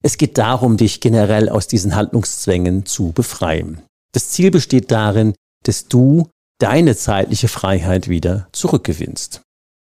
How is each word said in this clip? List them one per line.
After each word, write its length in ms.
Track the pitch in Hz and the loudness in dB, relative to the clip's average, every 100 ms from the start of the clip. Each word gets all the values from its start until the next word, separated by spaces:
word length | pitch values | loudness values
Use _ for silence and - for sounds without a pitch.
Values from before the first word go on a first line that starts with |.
Es 160 | 147 - | -4 -2
geht 200 | 151 - | -2 0
darum, 380 | 110 127 123 107 | 0 2 2 4
dich 240 | 110 - | 2 2
generell 480 | 120 113 104 107 110 | 0 2 2 2 2
aus 180 | 107 - | 0 -2
diesen 300 | 117 92 87 | -2 0 -2
Handlungszwängen 880 | 104 - 98 - - 90 90 92 98 | 0 -2 -2 -6 -2 0 2 -2 -4
zu 260 | - 90 | -4 -2
befreien. 680 | 82 120 - 85 80 85 80 _ _ _ | -2 -4 -4 -4 -2 -6 -12 _ _ _
Das 160 | - - | -8 -6
Ziel 220 | - 185 | 0 2
besteht 400 | 175 - 127 - | 2 2 0 2
darin, 440 | 110 107 104 110 101 _ _ | 0 2 2 0 -2 _ _
dass 240 | - - - | -4 -4 0
du 400 | 123 131 156 160 _ _ _ | 4 4 4 0 _ _ _
deine 380 | 107 135 165 110 | 0 4 4 2
zeitliche 520 | - 98 98 101 117 | -2 -2 -2 -2 -2
Freiheit 600 | - 95 95 85 92 - | -2 -2 -2 0 -2 -2
wieder 400 | 87 87 95 - | -2 -2 -4 -6
zurückgewinnst. 880 | - - 131 - 78 - - - - _ _ _ _ _ | -6 -2 -2 -2 -6 -8 -10 -14 -16 _ _ _ _ _